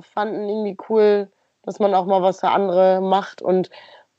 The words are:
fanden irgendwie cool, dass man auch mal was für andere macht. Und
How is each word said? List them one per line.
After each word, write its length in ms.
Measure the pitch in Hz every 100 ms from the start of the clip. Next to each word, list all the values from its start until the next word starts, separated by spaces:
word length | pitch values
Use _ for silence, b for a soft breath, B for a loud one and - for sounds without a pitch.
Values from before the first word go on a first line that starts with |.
| 175
fanden 340 | - 214 185 208
irgendwie 300 | 214 208 190 -
cool, 420 | 220 214 208 196 _ _ _
dass 160 | - 196
man 160 | 202 190
auch 100 | 185
mal 160 | 190
was 200 | 180 185
für 80 | -
andere 520 | - 196 180 185 185
macht. 400 | 190 190 196 -
Und 300 | - 185 175 B B B B